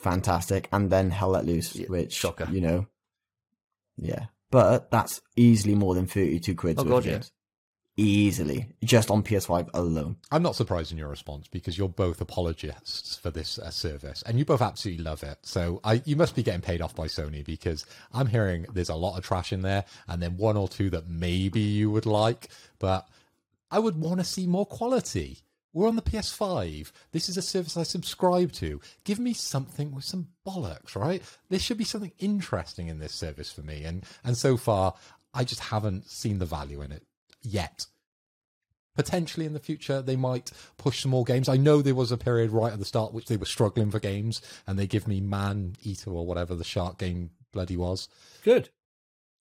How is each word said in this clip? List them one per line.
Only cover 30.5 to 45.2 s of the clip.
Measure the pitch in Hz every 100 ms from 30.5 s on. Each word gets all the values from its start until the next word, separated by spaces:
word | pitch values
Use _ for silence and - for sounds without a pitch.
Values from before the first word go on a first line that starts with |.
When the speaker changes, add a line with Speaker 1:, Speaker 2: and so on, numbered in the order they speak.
| 185 101 - - 95
Speaker 3:
right? | 139 185 - - _
There | 185
should | - 226
be |
something | 214 214 190 -
interesting | 202 202 - 95 - - 82
in | 78
this | 78
service | - 80 73 71
for | -
me. | 73 73
And, | 80 90 - -
and | 123 120
so | 139 123
far, | - 98 95 - - - _
I | 127
just | 127 -
haven't | - 107 104 92 -
seen | - 113 101
the | 85
value | 76 71 71
in | 69
it | 73 - _ _ _
yet. | 113 101 - - - _ _ _ _ _ _ _ _ _ _ -
Potentially | - 185 160 170 156
in |
the | 151
future, | - 151 - 135
they | 131 131
might | 127 127 - - - -
push | 139 -
some | 135
more | 127
games. | 120 127 131
I | 135
know | 147 151
there | 139
was | 127 120
a | 120
period | 123 117 113
right | 110 113
at | 104
the | 98
start | 113 107
which | 113 -
they | 107
were |
struggling | 95 - 107 117 104
for | 107
games, | 101 101 110 - - - -
and | 98
they | 98
give | 107 107
me | 98